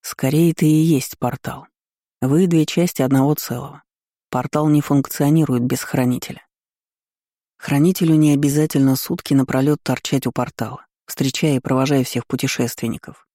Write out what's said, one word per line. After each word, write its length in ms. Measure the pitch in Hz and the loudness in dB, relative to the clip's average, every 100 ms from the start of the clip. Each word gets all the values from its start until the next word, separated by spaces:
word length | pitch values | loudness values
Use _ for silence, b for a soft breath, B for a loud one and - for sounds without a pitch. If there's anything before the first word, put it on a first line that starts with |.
Скорее, 520 | - - 131 151 170 | -14 -4 -2 2 2
ты 140 | 160 151 | 2 2
и 160 | 156 | 4
есть 340 | 160 143 - - | 4 2 -2 -6
портал. 500 | 123 - - - - _ _ _ _ _ | -6 -6 -12 -14 -18 _ _ _ _ _
Вы 260 | 131 151 185 | 0 2 4
две 180 | 165 151 | 2 2
части 360 | - 175 - | 0 -2 0
одного 320 | 131 135 131 | 0 2 2
целого. 500 | 151 - 123 139 - _ _ _ _ _ | 0 -4 -10 -10 -18 _ _ _ _ _
Портал 400 | 127 123 151 151 | -6 -2 0 2
не 120 | 151 | 2
функционирует 840 | - 143 131 - 143 160 147 123 | 2 0 0 -2 2 4 2 0
без 180 | 123 131 | 0 -4
хранителя. 640 | - 139 123 123 - - _ _ _ _ _ _ _ _ _ _ _ _ | -4 -2 0 -2 -8 -16 _ _ _ _ _ _ _ _ _ _ _ _
Хранителю 560 | - 143 160 185 165 | -4 2 2 2 2
не 180 | 156 151 | 4 4
обязательно 640 | 143 143 147 156 139 135 131 | 2 2 0 0 2 2 2
сутки 380 | - 170 - | -4 -8 0
напролёт 460 | 139 131 131 139 147 | 0 2 0 0 0
торчать 460 | - 127 - 139 123 | -2 -6 -2 -4 -2
у 40 | |
портала, 540 | 123 123 - 110 120 _ _ - | -4 -6 -6 -10 -10 _ _ -18
встречая 480 | - 135 - 156 135 | -4 -4 0 0 0
и 40 | |
провожая 440 | - 131 135 143 | 0 0 2 0
всех 240 | 127 123 - | 0 -6 -6
путешественников. 1000 | 131 135 - 123 - 117 110 - - _ | -4 -4 -2 -4 -4 -6 -8 -14 -20 _